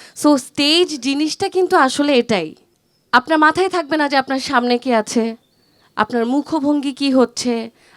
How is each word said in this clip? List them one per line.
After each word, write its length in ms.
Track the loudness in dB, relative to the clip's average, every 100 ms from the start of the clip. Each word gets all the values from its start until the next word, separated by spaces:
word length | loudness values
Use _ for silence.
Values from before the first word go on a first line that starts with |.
| -20 -2
So, 140 | 2 2
স্টেজ 640 | 0 -2 0 2 0 -2
জিনিসটা 480 | -4 -2 -2 -4 -4
কিন্তু 280 | -2 2 2
আসলে 400 | 2 2 2 2
এটাই। 380 | 2 -2 -4 -12 _ _ _ _ _
আপনার 280 | 0 2 2
মাথায় 300 | 2 2 0
থাকবে 280 | -2 -2 -2
না 120 | 0
যে 80 | 0
আপনার 220 | -2 -6
সামনে 380 | -2 0 0 0
কে 180 | 0 -2
আছে, 400 | 0 -2 -2 -6 _ _ _ _ _ -6
আপনার 300 | -2 -2 0
মুখভঙ্গি 680 | -2 -2 -2 0 -2 -2
কি 200 | -4 0
হচ্ছে, 580 | 2 2 0 -4 -4 -8 -16 _